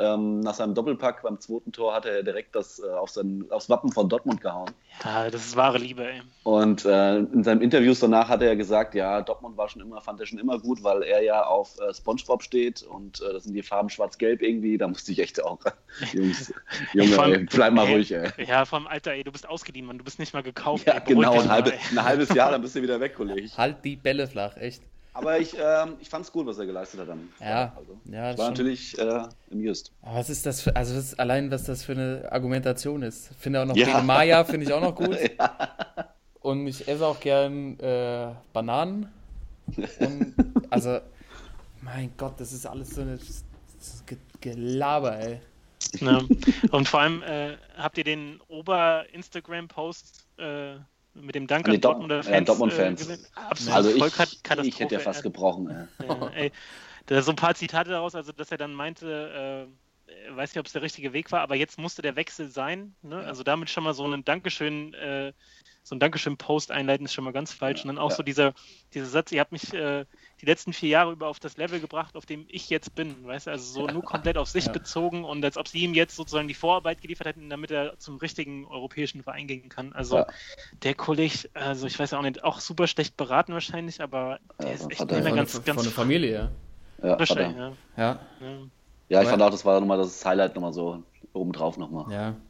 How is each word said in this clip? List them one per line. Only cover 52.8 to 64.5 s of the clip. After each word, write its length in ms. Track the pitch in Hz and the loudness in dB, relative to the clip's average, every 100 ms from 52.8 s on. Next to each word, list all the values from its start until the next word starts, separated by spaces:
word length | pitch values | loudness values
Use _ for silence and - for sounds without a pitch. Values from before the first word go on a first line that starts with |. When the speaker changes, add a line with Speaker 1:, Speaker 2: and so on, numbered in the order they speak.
| 95 90 | 2 0
Speaker 2:
äh, 40 | 160 | -6
gesehen? 200 | 175 - - | -12 -16 -14
Absolut 400 | - - 80 95 | -4 -4 2 6
Speaker 1:
Also 140 | 104 | 6
ich, 60 | 120 | 6
Speaker 2:
Vollkat-, 340 | 151 - 170 | 4 4 0
Speaker 1:
ich 100 | - | 0
Speaker 2:
Katastrophe, 400 | - 147 135 - | -2 0 0 -2
Speaker 1:
hätte 100 | 113 101 | -2 -2
ja 40 | |
fast 200 | 95 95 | -2 -4
Speaker 2:
ey. 40 | |
Speaker 1:
gebrochen, 460 | 104 92 95 90 87 82 85 - | -6 0 0 0 -4 -10 -12 -12
ey. 80 | 131 | -6
Speaker 2:
Ja, 200 | 131 147 - | -6 -6 -4
ey. 160 | 143 - - - - - - | -4 -4 -16 -20 -20 -16 0
Da 160 | 135 | 2
so 100 | 135 | 2
ein 40 | 156 | 2
paar 180 | 170 170 | 2 0
Zitate 340 | 170 165 170 | -2 -2 -2
daraus, 240 | 180 170 170 | -2 -4 -8
also 160 | 147 | -12
dass 200 | 151 151 | -12 -10
er 60 | 160 | -8
dann 160 | 147 | -8
meinte, 960 | 143 151 165 165 151 151 151 135 135 131 135 _ _ _ | -8 -10 -10 -10 -10 -10 -10 -10 -10 -14 _ _ _ _
äh, 40 | 87 107 | -20 -14
er 60 | 131 | -10
weiß 160 | 143 | -8
nicht, 60 | 170 | -8
ob's 120 | 143 | -8
der 80 | 151 | -8
richtige 320 | 151 - 139 | -8 -8 -8
Weg 180 | 139 170 | -6 -4
war, 100 | 175 | -4
aber 140 | 151 135 | -2 -2
jetzt 220 | 156 - | -4 -6
musste 240 | 165 - | -12 -8
der 140 | 147 131 | -6 -6
Wechsel 340 | 170 - 147 | -6 -10 -12
sein, 460 | 131 135 180 202 - | -8 -6 -8 -12 -18
ne? 200 | 156 165 | -16 -12
Speaker 1:
Ja. 60 | 165 | -12
Speaker 2:
Also 160 | 131 | -6
damit 260 | 131 156 156 | -2 -2 -2
schon 140 | - | -4
mal 100 | 156 | -4
so 120 | 135 143 | -4 -4
ein 160 | 143 135 | -4 -2
Dankeschön, 680 | 165 180 | -4 -4